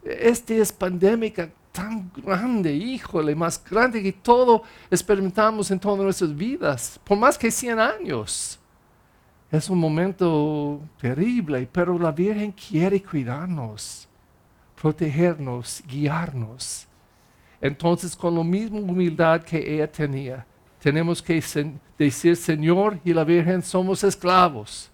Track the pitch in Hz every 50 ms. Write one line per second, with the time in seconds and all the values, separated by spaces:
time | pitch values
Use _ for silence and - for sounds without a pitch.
0 | - - - - - 233 240 233 - - 226 220 214 196 - - 202 185 185 180
1 | 180 196 226 233 226 214 214 - 170 160 - _ _ _ _ - 185 214 220 220
2 | 190 180 - - - 190 190 180 214 254 247 220 190 160 143 143 190 240 262 240
3 | - - - 180 156 151 151 156 170 165 165 - - - 175 208 233 254 220 226
4 | 196 190 190 - _ - 240 247 254 247 233 220 226 - - - - - - 175
5 | - - 214 196 196 190 180 - 214 220 220 214 202 - 190 185 - 208 208 196
6 | 196 190 185 - 185 160 147 147 180 233 269 349 349 156 139 123 - - - -
7 | _ - 202 202 226 269 294 - - 226 220 - - 240 233 226 220 247 381 440
8 | 370 240 151 117 107 101 - - - - - - _ _ _ _ _ _ _ _
9 | _ _ _ _ _ _ _ _ _ _ - 156 151 - 190 180 165 160 151 156
10 | 175 190 190 - 185 175 160 151 151 156 151 151 147 143 147 143 151 156 _ _
11 | - 120 127 135 180 233 247 247 202 147 147 127 127 127 _ 180 175 175 180 170
12 | 175 165 151 147 180 202 214 208 208 208 196 - - - - 156 165 190 196 196
13 | 196 - - 151 131 117 123 143 165 185 180 151 127 113 107 104 - - - -
14 | - _ _ _ _ _ _ _ _ _ _ _ _ _ _ - - 156 151 -
15 | 180 156 135 147 175 180 170 151 143 131 123 123 117 - - - - - 123 139
16 | 147 143 151 165 170 170 139 127 113 107 117 127 - - - - - _ _ _
17 | _ _ _ _ _ _ _ _ _ _ _ _ - 139 143 - - 170 175 170
18 | - 175 - - - 175 170 165 165 170 175 196 220 226 202 214 208 185 180 185
19 | 180 175 160 - 170 165 160 170 165 - 165 160 143 - 151 156 151 151 - -
20 | 156 139 139 135 139 131 127 131 120 _ _ _ _ _ _ _ - 151 139 156
21 | 165 165 170 160 - - 170 160 143 - - - 147 151 143 147 _ _ _ _
22 | 156 147 135 - - 175 170 170 - - 160 151 151 160 175 180 196 214 208 170
23 | - 175 165 165 160 147 170 175 165 165 185 180 170 - - 185 185 185 190 180
24 | - 202 180 - - 180 185 185 180 175 147 113 107 - - - - -